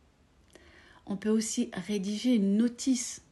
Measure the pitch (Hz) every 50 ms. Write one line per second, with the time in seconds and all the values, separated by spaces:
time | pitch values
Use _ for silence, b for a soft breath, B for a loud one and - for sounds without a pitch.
0 | _ _ _ _ _ _ _ _ _ B B B B B B B B B B B
1 | B - 202 196 - 214 220 226 220 - - 247 233 - - 190 175 - 208 208
2 | 185 202 208 208 - 247 254 220 196 196 196 214 233 240 240 - - 277 254 240
3 | - - - - - _